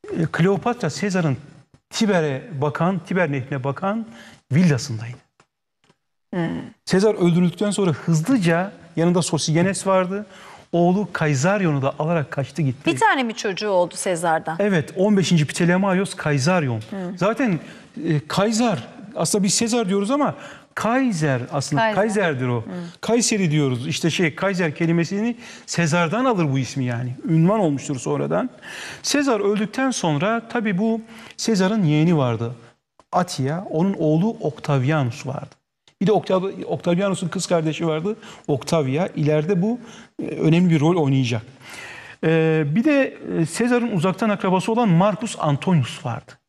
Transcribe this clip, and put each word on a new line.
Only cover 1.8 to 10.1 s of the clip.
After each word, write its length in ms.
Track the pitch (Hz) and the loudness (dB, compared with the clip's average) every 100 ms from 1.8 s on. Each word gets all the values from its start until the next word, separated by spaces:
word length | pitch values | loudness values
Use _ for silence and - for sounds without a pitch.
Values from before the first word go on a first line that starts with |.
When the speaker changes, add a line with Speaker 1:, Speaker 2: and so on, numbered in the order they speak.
| _ | _
Speaker 1:
Tiber'e 520 | - 220 185 151 131 233 147 | -4 0 2 0 -4 -8 -4
bakan, 380 | 147 - 170 190 | -4 0 0 -2
Tiber 340 | - 190 170 | -4 -2 0
Nehri'ne 320 | 143 120 143 | -2 -4 -6
bakan 420 | 131 135 190 220 220 - - - _ | -4 -4 -4 -4 -8 -16 -20 -20 _
villasındaydı. 640 | 139 180 131 - 110 117 120 _ _ _ _ _ _ _ _ _ _ _ | 2 4 2 -2 -8 -8 -14 _ _ _ _ _ _ _ _ _ _ _
Speaker 2:
Hmm. 140 | 185 165 170 - - - | -4 -4 -4 -10 -16 0
Speaker 1:
Caesar 280 | 185 214 | 4 4
öldürüldükten 560 | 202 175 175 180 - 208 | 4 2 4 2 0 -2
sonra 200 | 202 190 | 0 0
hızlıca 800 | 135 - 160 160 269 170 165 190 - - - | 0 0 0 2 2 4 2 -2 -10 -10 0
yanında 260 | 170 180 | 2 2
Sosigenes 640 | - 165 - 156 185 190 190 | 0 -2 0 2 2 0 2
vardı. 400 | 190 180 | 2 2